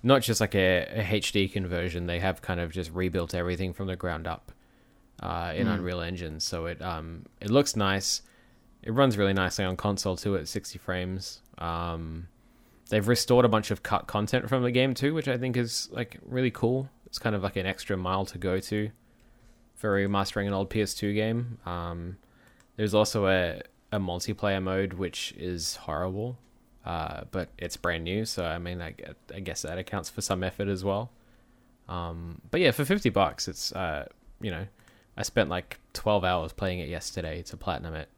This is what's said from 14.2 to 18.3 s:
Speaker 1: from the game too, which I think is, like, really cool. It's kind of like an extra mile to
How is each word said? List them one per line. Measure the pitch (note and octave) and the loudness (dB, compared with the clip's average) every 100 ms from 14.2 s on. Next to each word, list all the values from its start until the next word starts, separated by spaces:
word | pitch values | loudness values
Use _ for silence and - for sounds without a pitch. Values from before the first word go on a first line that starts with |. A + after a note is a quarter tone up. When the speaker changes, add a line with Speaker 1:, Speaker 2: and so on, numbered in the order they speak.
| G#2+ B2+ A2 | 2 0 2
Speaker 1:
from | C3 | 2
the | B2 | 4
game | B2 C3+ | 4 4
too, | B2+ C#3+ | 2 0
which | D#3+ C#3+ | 0 0
I | B2 | 0
think | B2+ B2 | 0 0
is, | A#2 - - | 0 -2 -6
like, | - A#2+ - - | -6 -6 -8 -6
really | B2+ B2+ | 0 0
cool. | - - B2+ C3+ _ | 2 2 2 -2 _
It's | - - | -12 -4
kind | - G#2 | 0 0
of | |
like | F#2+ - | 0 0
an | F#2 | -2
extra | F#2+ - F#2+ | -2 -2 -2
mile | F2+ F#2+ | 2 0
to | F#2+ | 0